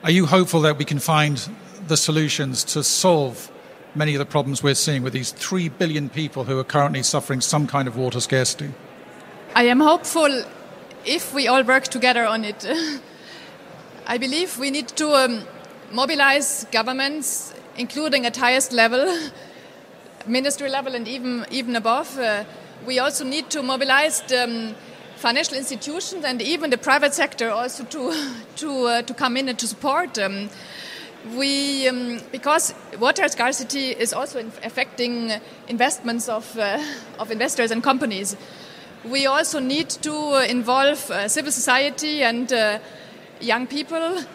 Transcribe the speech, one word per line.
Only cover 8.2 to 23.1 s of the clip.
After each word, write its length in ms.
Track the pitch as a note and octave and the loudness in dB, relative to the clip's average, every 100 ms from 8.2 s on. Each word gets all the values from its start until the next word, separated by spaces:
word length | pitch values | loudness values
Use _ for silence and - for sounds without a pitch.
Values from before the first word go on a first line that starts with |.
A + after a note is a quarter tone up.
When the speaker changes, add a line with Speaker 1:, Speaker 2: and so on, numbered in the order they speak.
Speaker 1:
scarcity? 500 | - C3+ B2 - D3 C3 - - - - - - - | 0 2 2 -2 -8 -10 -16 -20 -20 -20 -18 -18 0
Speaker 2:
I 80 | A#3 | 4
am 160 | A#3+ B3+ | 6 8
hopeful 640 | D4+ E4+ - E4 D4+ C4 - - - - - - - | 6 6 2 2 2 2 -6 -14 -20 -20 -20 -10 -2
if 260 | D#4+ - | -2 -2
we 160 | C#4 A#3 | 0 4
all 140 | C4 | 4
work 220 | A#3+ C4 | 4 2
together 420 | C4 B3 B3 A#3+ A3+ | 2 0 2 4 2
on 180 | A3 | 0
it. 220 | G#3+ G#3 - | -4 -6 -4
<laughs> 100 | D#4+ D#4+ C#4 - - - - - - - - - - | -2 -2 -6 -12 -20 -20 -18 -18 -20 -20 -20 -20 -16
I 140 | - A#3 | -6 -4
believe 400 | C4 D4 F4+ - | -2 -2 -2 -4
we 120 | C#4 | -2
need 180 | C#4 A#3+ | -2 -4
to, 240 | - D4+ | -2 4
um, 320 | C#4+ C4 A3+ F#3+ - - - - | 4 4 0 -8 -16 -18 -20 -8
mobilize 760 | G#3+ C4+ D4+ C#4 C#4 C#4+ - A3+ | 0 2 6 6 6 2 -4 0
governments, 840 | A3+ A3 B3+ C4+ D4+ C4 - - - - - | 0 0 -2 -2 -2 -4 -6 -8 -16 -16 -8
including 500 | A#3+ C#4+ D4+ C4+ A#3+ | -6 -4 0 2 0
at 100 | A#3+ | 2
highest 360 | B3 B3+ C4+ | 4 4 2
level, 440 | B3 A3+ B3 D#4+ E4+ D4+ - - - - | 4 4 4 2 0 -4 -12 -18 -20 -20
<laughs> 520 | - - - - - G#3 | -20 -20 -20 -20 -14 -2
ministry 420 | B3 C#4 C#4 C#4 | 0 0 -2 -2
level 280 | C4+ C4 B3 | -2 -2 -6
and 100 | A3 | -6
even, 400 | C4 B3 A#3+ - | -6 -4 -4 -4
even 240 | B3 A#3+ A#3+ | -4 -2 0
above. 420 | A3 B3 E4 C4+ | 2 0 -2 -2
Uh, 240 | A#3 G#3 G#3+ - - - | 0 0 -4 -14 -18 -14
we 140 | A3+ B3+ | -2 0
also 260 | C4+ | 0